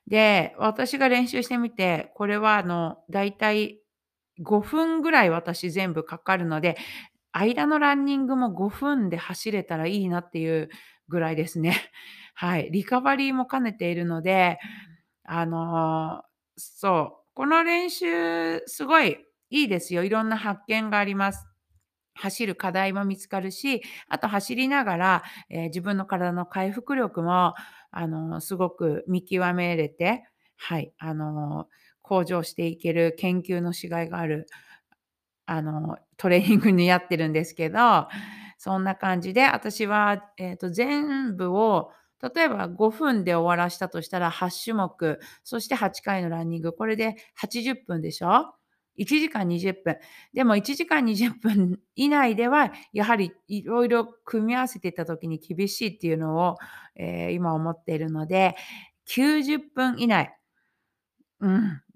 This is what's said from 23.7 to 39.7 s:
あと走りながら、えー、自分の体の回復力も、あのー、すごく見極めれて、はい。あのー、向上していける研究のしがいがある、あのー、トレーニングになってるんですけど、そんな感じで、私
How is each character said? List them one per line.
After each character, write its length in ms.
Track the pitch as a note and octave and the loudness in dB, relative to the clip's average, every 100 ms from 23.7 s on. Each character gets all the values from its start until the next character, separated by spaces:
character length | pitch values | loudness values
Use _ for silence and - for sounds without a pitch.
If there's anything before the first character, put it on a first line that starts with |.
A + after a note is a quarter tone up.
| A#3+ - - - | -4 -6 -16 -8
あ 100 | - | -4
と 80 | G#3+ | -2
走 300 | G3+ G3+ A#3 | -2 -2 -2
り 120 | C4 | 0
な 160 | C#4+ | 0
が 120 | G#3+ E3+ | 0 2
ら、 260 | F#3 F3+ - - - | 2 2 0 -14 -12
え 140 | E3 | -8
ー、 0 | |
自 180 | E3 F3 | -6 -6
分 160 | F#3 G3 | -4 -4
の 80 | G3 | -2
体 260 | F#3 F3 | -2 0
の 140 | F3 F3 | -2 -4
回 260 | G3 F#3+ | -4 -4
復 240 | G#3 A#3+ C4+ | -4 -4 -2
力 260 | G#3+ F3 | -2 -2
も、 320 | E3 F3+ F3 - - - _ | 0 2 2 0 -12 -20 _
あ 160 | - E3 | -8 -6
の 320 | D#3+ D#3+ E3 | -6 -6 -8
ー、 20 | |
す 160 | - F3+ | -8 -2
ご 140 | F3+ | -2
く 340 | - E3 D3+ - | 0 -2 -2 -2
見 160 | F3+ | -4
極 300 | F3+ F#3 F3+ | 0 0 0
め 240 | F3+ F3 E3+ | 0 0 0
れ 140 | D3 | -2
て、 340 | - F3 B3 - _ _ _ | 0 0 0 -6 _ _ _
は 220 | - E3+ | -6 -6
い。 160 | - _ | -6 _
あ 140 | D#3+ | -8
の 560 | D#3 D3+ D3+ D3 D3+ D#3+ | -6 -4 -4 -6 -6 -10
ー、 40 | _ _ _ | _ _ _
向 240 | _ F#3+ | _ 0
上 180 | F3 F3+ | 2 -2
し 120 | E3 | -4
て 120 | - E3+ | -4 -4
い 120 | E3 | -2
け 160 | E3+ | 0
る 200 | E3 E3 E3 | 2 2 2
研 240 | F#3 F3+ | -2 -2
究 180 | F3 F3+ | -2 -2
の 140 | F3 | -2
し 140 | E3+ F3 | -4 -6
が 140 | E3+ | -4
い 60 | E3 | -4
が 100 | F3 | -4
あ 80 | E3 | -4
る、 200 | D3+ D#3+ - - - _ _ _ _ _ _ | -4 -6 -18 -20 -20 _ _ _ _ _ _
あ 160 | - D#3+ | -8 -4
の 360 | D#3 D3+ D#3+ - | -4 -4 -6 -8
ー、 40 | _ - | _ -4
ト 140 | F#3 | 4
レ 80 | F3+ | 6
ー 100 | F3+ | 6
ニ 80 | G3+ | 6
ン 20 | |
グ 120 | A3 | 6
に 180 | F#3 F3 | 6 6
な 80 | F3+ | 4
っ 100 | F3 | 2
て 100 | E3+ | -2
る 100 | D#3+ | 0
ん 60 | |
で 100 | D#3 | 0
す 100 | E3 | -2
け 140 | - D#3 | -4 -2
ど、 400 | G#3 A#3+ F3+ - G#3 G#3 - - - | 4 6 6 2 -8 -14 -18 -20 -12
そ 220 | G3 F#3+ | -4 -2
ん 60 | |
な 100 | F#3+ | -2
感 260 | F#3 F#3+ F3+ | -2 -2 -2
じ 140 | F#3 | 0
で、 100 | G3+ | 2
私 420 | C4+ - A3 | 4 2 -4